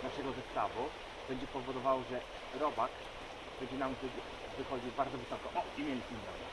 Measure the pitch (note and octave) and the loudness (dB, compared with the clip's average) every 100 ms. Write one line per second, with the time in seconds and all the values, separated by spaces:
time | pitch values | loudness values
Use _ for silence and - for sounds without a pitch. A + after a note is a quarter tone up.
0 | C3 B2 C3+ B2 B2+ C3+ G#2 A2+ C#3 - | -2 0 0 0 0 2 2 4 0 -2
1 | - - - C3 C3+ C#3 B2+ C3 C3 C3 | -8 -8 -2 -2 0 -2 0 2 6 6
2 | B2 B2+ - - - - D3+ C3+ A2+ - | 4 -2 -2 -6 -4 2 2 4 2 2
3 | - - - - - - B2+ C3 C3+ C3 | -8 -6 -8 -8 -8 -4 -2 2 2 2
4 | C3 A#2+ - - - - C3 C3+ A#2+ A#2 | -2 -4 -6 -6 -6 -4 -2 0 -2 2
5 | C3 C#3 A#2+ B2 - E3+ - - D3+ C3+ | 2 2 -2 -2 0 0 0 0 2 2
6 | - A#3 - - - | 0 -4 -4 -6 -6